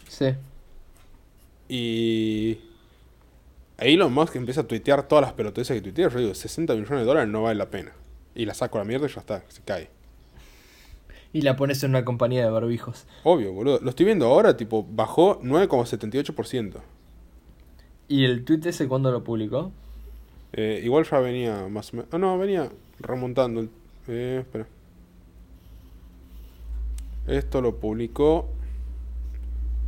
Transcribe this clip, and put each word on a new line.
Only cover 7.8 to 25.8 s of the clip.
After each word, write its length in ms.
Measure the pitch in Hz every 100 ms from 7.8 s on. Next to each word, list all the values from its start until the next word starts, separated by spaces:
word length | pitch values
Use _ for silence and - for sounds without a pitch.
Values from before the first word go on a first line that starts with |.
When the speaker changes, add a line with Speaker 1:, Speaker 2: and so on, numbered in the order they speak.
| - - - - - -
Speaker 2:
Y 100 | 107
la 80 |
saco 240 | - 127 113
a 40 |
la 40 | 101
mierda 220 | 127 143
y 20 |
ya 100 | -
está, 240 | - 98 -
se 120 | -
cae. 260 | - 98 - - - - - - - - - - - - - - -
Speaker 1:
Y 80 | 156
la 140 | 139 131
pones 280 | 139 139
en 60 | 139
una 160 | 131 120
compañía 380 | 120 120 127 117
de 60 |
barbijos. 560 | 110 117 120 - - - -
Speaker 2:
Obvio, 280 | 151 170 98
boludo. 280 | 92 127 131
Lo 80 | 123
estoy 160 | 127 190
viendo 220 | 208 117
ahora, 280 | 151 214 135
tipo, 300 | 110 110 90
bajó 500 | 107 110 - 185 -
nueve 260 | 123 151 196
coma 180 | 131 113
setenta 300 | 120 107 127
y 20 |
ocho 160 | 147 151
por 100 | 113
ciento. 340 | 131 104 - - - - - - - - - - - - - -
Speaker 1:
¿Y 180 | 139 127
el 200 | 120 127
tweet 160 | 160 175
ese 220 | 170 135
cuándo 240 | 131 131
lo 120 | 120
publicó? 480 | 117 113 107 123 185 - - - - - - - -
Speaker 2:
Eh, 280 | - 110 107
igual 200 | 113 143 160
ya 100 | 143
venía 480 | 127 123 120 101 95
más 220 | 107 -
o 40 | 120
menos. 120 | -
Ah, 60 | 165
no, 180 | 190 185
venía 320 | 196 190 143 - - -
remontando 640 | - 127 127 123 127 113
el, 80 | 113 - - - -
eh, 300 | 117 123 131
espera. 260 | 131 113 107 - - - - - - - - - - -